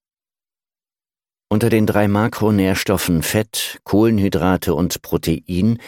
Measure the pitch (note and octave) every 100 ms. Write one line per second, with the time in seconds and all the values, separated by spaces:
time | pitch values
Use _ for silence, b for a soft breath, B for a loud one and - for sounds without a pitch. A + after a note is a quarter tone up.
0 | _ _ _ _ _ _ _ _ _ _
1 | _ _ _ _ _ G#2 A#2 A2+ A2 G2+
2 | G#2 G2+ A2+ - G#2+ G#2 F#2+ - - F#2
3 | - E2+ D2+ G#2+ G#2+ - - - - G2+
4 | A2+ A2 G2 F2 F2 F2+ - D#2 F2+ -
5 | - E2+ - E2 - F2+ G#2+ A#2